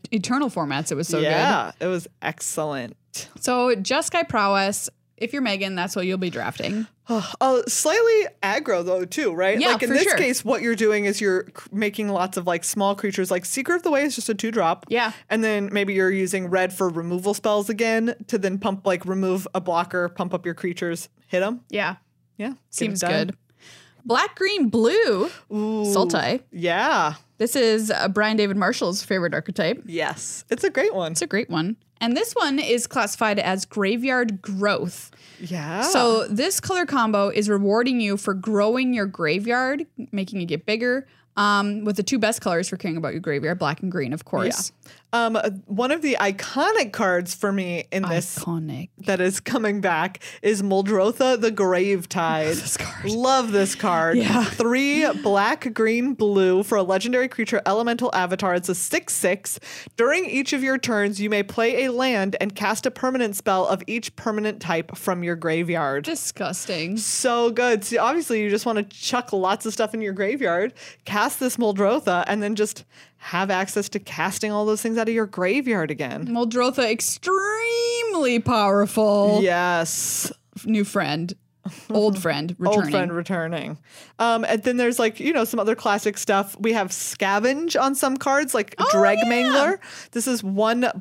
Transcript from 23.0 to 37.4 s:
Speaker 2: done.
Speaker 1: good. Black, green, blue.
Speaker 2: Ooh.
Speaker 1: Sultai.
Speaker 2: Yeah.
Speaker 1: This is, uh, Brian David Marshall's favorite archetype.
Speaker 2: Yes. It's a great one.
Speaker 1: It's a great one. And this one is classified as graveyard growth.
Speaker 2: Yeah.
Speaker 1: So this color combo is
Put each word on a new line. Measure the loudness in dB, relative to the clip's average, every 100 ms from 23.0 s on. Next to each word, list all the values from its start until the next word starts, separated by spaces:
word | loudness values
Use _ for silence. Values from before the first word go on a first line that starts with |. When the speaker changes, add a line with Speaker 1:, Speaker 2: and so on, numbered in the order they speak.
Speaker 2:
done. | 0 0 -2
Speaker 1:
good. | -6 _ _ -20 -20 -20 _
Black, | 0 0 0
green, | 0 -2 2 2
blue. | 4 4 4 4 2 0 -4 -8
Speaker 2:
Ooh. | -4 -2 -2 0
Speaker 1:
Sultai. | 2 2 2 0 -2 -6
Speaker 2:
Yeah. | -4 -2 0 2 2 0 -4 _ -6
Speaker 1:
This | -2
is, | 2 2 2 0
uh, | -2 0
Brian | 2 2 2
David | 2 2
Marshall's | 0 0 -2 -4
favorite | -2 -2 0
archetype. | -2 -4 -2 -2 -2 -6
Speaker 2:
Yes. | -4 -4 -6 -10 -12 -6
It's | -2
a | 0
great | 2 0
one. | 0 -2
Speaker 1:
It's | -4
a | -2
great | -2 -2
one. | -2 -2 -4 _ _
And | -2
this | 0 0
one | 0 0 0
is | 2 0 0
classified | -2 -2 0 0 2
as | 0 -2
graveyard | -4 -2 0 0 0 0 0 -2
growth. | -6 -2 0 0 -2 -8 -16 -20 -20 -16
Speaker 2:
Yeah. | -10 -8 -6 -2
Speaker 1:
So | 2 4 4 2 0
this | 0 0 -2
color | -2 -2
combo | 0 0 2 2 2
is | 0